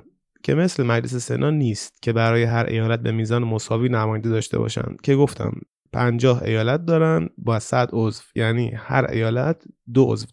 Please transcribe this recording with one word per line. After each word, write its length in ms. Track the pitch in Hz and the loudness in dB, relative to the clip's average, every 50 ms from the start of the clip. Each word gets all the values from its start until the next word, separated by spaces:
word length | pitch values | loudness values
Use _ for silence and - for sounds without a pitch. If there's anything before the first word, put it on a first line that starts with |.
| - - _ _ _ _ _ _ - | -8 -12 _ _ _ _ _ _ -2
که 120 | 135 135 | 0 2
مثل 280 | 156 180 180 - - 123 | 2 2 0 0 0 0
مجلس 320 | 120 117 117 120 120 127 | 2 2 0 0 -2 -6
سنا 340 | 123 - - 123 123 139 151 | -6 -6 -4 -2 -2 0 0
نیست 520 | 156 151 135 117 107 - - - _ - | 0 0 0 0 -2 -4 -8 -14 _ -6
که 120 | - 120 113 | -4 -2 0
برای 300 | 113 113 113 117 117 117 | 2 2 2 4 2 2
هر 220 | 113 117 117 117 | 2 0 0 0
ایالت 340 | - 113 113 113 113 117 117 | 0 0 0 0 0 0 0
به 120 | 117 113 | -2 -2
میزان 320 | 113 113 110 107 117 120 123 | -2 -2 -2 0 0 0 0
مساوی 460 | 113 113 107 - - 113 113 127 123 | -2 -2 -4 -2 -2 -2 0 0 0
نماینده 400 | 123 110 110 110 110 110 110 117 | 0 0 0 0 -2 -2 -2 0
داشته 300 | 113 110 - - - 117 | -2 -2 -2 -2 -2 -2
باشن 360 | - 113 - - - - - - - | -2 -2 -4 -4 -6 -6 -8 -4 0
که 120 | 143 139 | 2 4
گفتم 460 | 139 143 139 - - - - - - - _ _ _ _ _ - | 4 4 2 0 -4 -6 -6 -6 -8 -12 _ _ _ _ _ -2
پنجاه 500 | 120 123 120 120 117 127 127 123 123 - | 0 0 0 2 2 4 4 2 2 0
ایالت 420 | 110 110 110 110 120 139 165 170 | 0 0 0 2 0 0 0 0
دارن 440 | 170 165 160 160 160 160 165 165 - - | 0 2 2 2 2 2 0 -2 -4 -8
با 220 | - 117 120 113 107 | -6 -2 -2 -2 -2
صد 300 | - - 127 127 120 - | -2 0 0 0 2 2
عضو، 320 | - 113 113 107 107 - - _ - | 0 0 0 0 -2 -6 -12 _ -4
یعنی 360 | 110 113 113 113 123 117 113 113 | -2 0 0 2 0 0 -2 -4
هر 300 | 110 - - 131 135 - - | -8 -6 -2 0 0 0 0
ایالت 520 | - 113 113 110 117 123 135 160 165 - - - - _ - 120 117 | 0 0 0 0 0 0 0 -2 -2 -4 -8 -20 -20 _ -8 0 4
دو 120 | 135 127 120 | 4 4 4
عضو 160 | 110 107 110 - | 2 -2 -4 -8